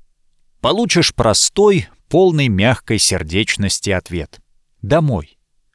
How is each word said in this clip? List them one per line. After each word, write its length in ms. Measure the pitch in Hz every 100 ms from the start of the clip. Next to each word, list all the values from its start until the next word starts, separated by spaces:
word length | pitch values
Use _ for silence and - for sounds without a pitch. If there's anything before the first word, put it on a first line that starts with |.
| _ _ _ _ _ -
получишь 540 | 123 190 233 175 -
простой, 760 | - 110 98 - - 208 185 - _ -
полный 400 | 160 185 156 135
мягкой 500 | 95 110 123 - 107
сердечности 920 | - 90 78 92 110 - 98 - 101
ответ: 500 | 92 - 87 71 - _ _ _ -
«Домой». 560 | 101 156 151 101 78 _ _ _ _